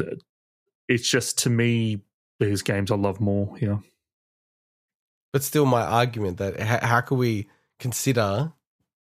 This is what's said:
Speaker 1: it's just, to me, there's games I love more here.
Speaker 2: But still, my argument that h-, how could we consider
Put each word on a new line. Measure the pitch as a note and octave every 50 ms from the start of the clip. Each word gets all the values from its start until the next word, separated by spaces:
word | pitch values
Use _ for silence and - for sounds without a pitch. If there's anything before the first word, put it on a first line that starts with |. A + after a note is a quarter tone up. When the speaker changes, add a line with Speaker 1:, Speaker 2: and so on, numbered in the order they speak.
| - - - - - _ _ _ _ _ _ _ _ _ _ _ _ _
Speaker 1:
it's | B2+ A#2+ B2 -
just, | - C3 A#2 - - -
to | - B2+
me, | A#2+ A#2 A#2 A#2+ A#2+ A#2 A2+ A2 G#2+ G2 - _ _ _ _ _ _ _
there's | A2+ G2+ G2+ F#2+ -
games | - A2 G2+ G2+ F#2+
I | G#2+
love | G2+ G2 G2+ F#2+ G2
more | G#2+ G2+ G2+ G2+ G2+ G2+ - -
here. | - G#2 G#2 G2+ - _ _ _ _ _ _ _ _ _ _ _ _ _ _ _ _ _ _ _ _ _ _ _ _ _ _ _ _ _ -
Speaker 2:
But | C#3+ C#3
still, | - - D3+ D3
my | C3 B2 A#2 -
argument | D2 A2 A#2 B2 B2 A2+ A2+ G#2 F#2+ F2+ G2+
that | G2 G2 - -
h-, | G2+ G#2+ A#2+ A#2 -
how | A#2+ A#2 A#2+ B2
could | - C#3+ B2+
we | B2+ A#2+ A2+ G#2 G#2 - _ _ _ _ _ _
consider | - C3 A2 - - C3+ C3 A#2+ A2 G2 G2 G#2+ C#3+ D#3+ - _ _ _ _ _ _ _ _ _ _ _ _